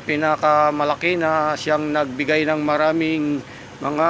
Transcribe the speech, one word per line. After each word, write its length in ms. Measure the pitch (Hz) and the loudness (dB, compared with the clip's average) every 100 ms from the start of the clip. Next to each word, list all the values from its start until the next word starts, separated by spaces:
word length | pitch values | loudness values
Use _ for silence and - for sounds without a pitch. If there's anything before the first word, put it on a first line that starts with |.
pinakamalaki 1160 | 139 151 156 151 156 151 151 147 147 143 170 180 | 0 -2 0 2 4 4 4 2 -2 0 0 0
na 380 | 160 156 151 147 | 0 0 0 -2
siyang 340 | 151 151 151 | 0 0 0
nagbigay 540 | 151 139 127 139 156 151 | -2 -2 -2 0 0 2
ng 140 | 156 | 0
maraming 800 | 147 147 156 165 160 160 147 143 - - - - | 0 2 2 2 0 0 -2 -4 -6 -18 -18 -8
mga 260 | 139 147 | -4 0